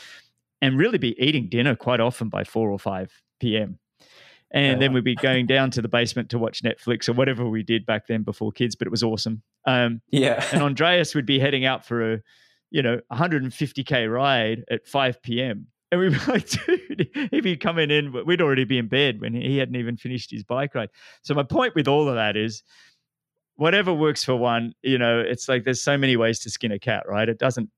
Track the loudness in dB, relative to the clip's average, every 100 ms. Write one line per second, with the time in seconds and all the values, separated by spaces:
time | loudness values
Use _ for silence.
0 | -20 -20 _ _ _ -2 0 2 2 2
1 | -2 0 0 0 -2 0 0 0 0 2
2 | 0 -2 -6 -6 -4 -2 -2 -2 -6 -6
3 | -8 _ _ -6 -2 -2 -4 -10 _ _
4 | _ -20 -20 _ _ 0 2 4 2 2
5 | 0 0 2 2 2 2 2 0 0 0
6 | 0 -2 -4 -2 -2 -2 -4 -4 -4 -2
7 | 0 2 2 0 -2 -2 0 -2 0 -4
8 | -2 -4 -4 -4 -4 -2 -2 -2 -4 -2
9 | -2 -2 -4 -8 -10 _ 0 2 2 -2
10 | -2 2 2 0 0 0 2 2 4 4
11 | 2 0 2 2 2 2 0 -2 -2 -2
12 | 0 -2 -6 _ _ _ _ 0 0 0
13 | -4 -2 0 0 -2 -4 -6 -4 -2 0
14 | 0 2 2 2 2 -2 -4 -6 -2 0
15 | 0 -2 -4 -4 -4 -6 -12 _ -2 2
16 | 2 2 2 0 0 -4 0 -2 -2 -6
17 | -4 -4 -4 -2 -2 -2 -2 0 2 0
18 | 0 -4 -2 2 2 2 2 0 0 2
19 | 2 0 -6 -4 -2 -2 -2 -4 -6 -6
20 | -8 -8 -8 -12 -6 -4 -4 -6 -8 _
21 | -20 -12 -4 -2 0 2 2 2 2 4
22 | 2 0 0 0 -2 -4 _ _ _ _
23 | _ _ _ _ _ -2 2 4 2 2
24 | 2 0 0 0 2 0 -2 -4 0 2
25 | 2 2 0 -2 -2 0 0 -2 0 2
26 | 4 4 2 0 -6 -6 -6 -4 -4 -4
27 | -2 -2 -2 0 0 -2 -6